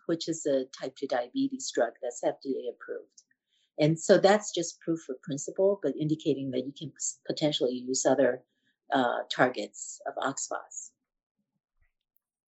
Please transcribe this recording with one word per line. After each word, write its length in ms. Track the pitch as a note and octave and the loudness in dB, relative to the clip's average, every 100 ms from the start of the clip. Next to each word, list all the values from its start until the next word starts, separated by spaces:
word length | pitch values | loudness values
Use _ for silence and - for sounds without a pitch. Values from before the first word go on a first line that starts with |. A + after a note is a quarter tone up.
| - | -4
which 220 | E3 - | -2 -2
is 180 | D#3+ D3+ | -2 0
a 200 | C3+ C3 - | 0 0 -8
type 160 | - - | -12 -8
two 120 | C3+ | -2
diabetes 640 | B2+ B2 C3+ C3+ C3 - | -2 -2 -2 -2 -2 -4
drug 200 | - A#2 - | 0 0 0
that's 220 | B2 - | -8 -4
F 120 | D#3+ - | -4 -2
D 260 | C3+ B2+ B2 | -4 -4 -6
A 40 | |
approved. 520 | - - - - - _ _ _ _ _ - | -8 -10 -12 -12 -20 _ _ _ _ _ 0
And 200 | D3+ D#3+ | 2 2
so 180 | - F3+ | 6 8
that's 360 | F#3+ G#3 - | 8 6 2
just 260 | F3 E3 - | -4 -6 -6
proof 280 | - E3 - | -4 -4 -6
of 120 | C3 | -12
principle, 580 | - C#3+ - D#3 F#3+ G3+ | -8 -8 -6 0 2 2
but 140 | C#3+ C3 | -2 -2
indicating 520 | D3+ D3+ D#3+ C#3 C3+ | -2 0 0 0 -2
that 140 | B2+ C3 | -4 -4
you 80 | - | -8
can 140 | D#3+ - | -12 -8
s-, 240 | - - - | -8 -6 -6
potentially 460 | - D3+ D3 C3 | 0 0 2 0
use 320 | B2+ B2+ C3 C#3+ | 0 -2 0 4
other, 380 | C3+ B2 C3 - _ _ _ - | 6 4 2 -6 _ _ _ -2
uh, 260 | C3+ A#2+ A#2 - | 0 2 0 -4
targets 720 | - B2+ - G#2 - - - - | 2 2 2 -8 -10 -16 -12 -8
of 80 | - | -4
oxphos. 680 | - C#4 - - - - - _ _ _ _ _ _ _ _ _ _ _ _ _ _ _ | -4 -4 -6 -8 -8 -16 -18 _ _ _ _ _ _ _ _ _ _ _ _ _ _ _